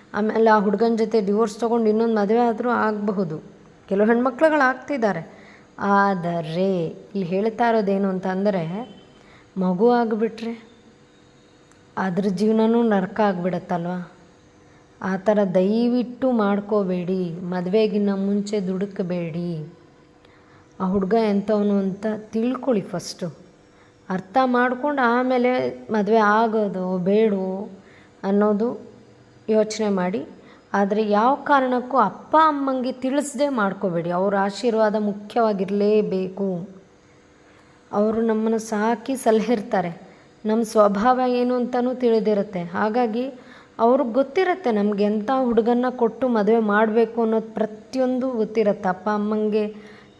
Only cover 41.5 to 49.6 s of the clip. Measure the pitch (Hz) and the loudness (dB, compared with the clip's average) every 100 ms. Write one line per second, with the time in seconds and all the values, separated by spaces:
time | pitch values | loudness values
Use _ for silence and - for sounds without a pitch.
41.5 | 247 247 247 247 254 247 226 208 208 202 | -2 -2 -2 -2 0 2 2 2 0 -2
42.5 | 180 170 196 208 233 240 226 262 254 - | -6 -6 -2 -2 0 -2 -2 -6 -10 -20
43.5 | - - - 233 269 254 226 269 381 370 | -20 -20 0 4 4 2 0 0 0 0
44.5 | 359 254 208 208 202 208 214 208 262 247 | 0 0 0 0 2 0 0 0 0 2
45.5 | 226 226 240 247 254 233 233 254 226 202 | 2 2 2 0 0 -2 0 0 2 2
46.5 | 226 214 208 220 220 226 233 226 220 220 | 2 2 2 2 2 0 0 0 0 -2
47.5 | - 214 214 - 262 254 254 262 240 214 | -6 -6 -6 -8 -2 -2 0 -2 -2 -2
48.5 | 226 208 196 190 185 214 214 208 214 214 | 2 0 0 -2 -4 -4 -2 -2 -2 0
49.5 | 214 | 0